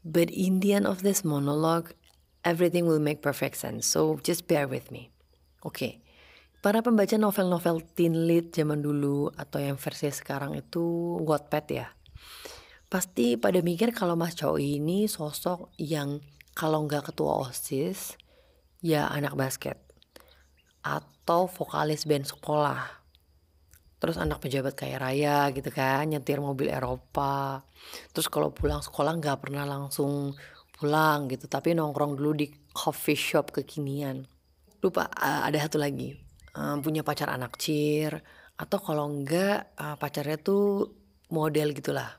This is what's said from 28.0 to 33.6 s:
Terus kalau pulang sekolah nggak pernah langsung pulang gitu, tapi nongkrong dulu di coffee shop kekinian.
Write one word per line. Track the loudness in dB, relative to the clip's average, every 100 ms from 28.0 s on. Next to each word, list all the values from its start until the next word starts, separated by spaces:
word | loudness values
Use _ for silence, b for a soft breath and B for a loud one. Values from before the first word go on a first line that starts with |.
| B
Terus | -4 -2
kalau | 0 -2
pulang | 0 -2 -2
sekolah | -6 0 0 0
nggak | -2 -2
pernah | -4 -6 -6
langsung | -6 -6 -2 0 0 -4 -8 B B B
pulang | -4 2 4 4 4 -2
gitu, | -6 -4
tapi | 0 2 2
nongkrong | 2 0 0 2
dulu | 0
di | 0 -2 -6 _
coffee | -4 -2 0 0
shop | 0 2 2 2
kekinian. | -6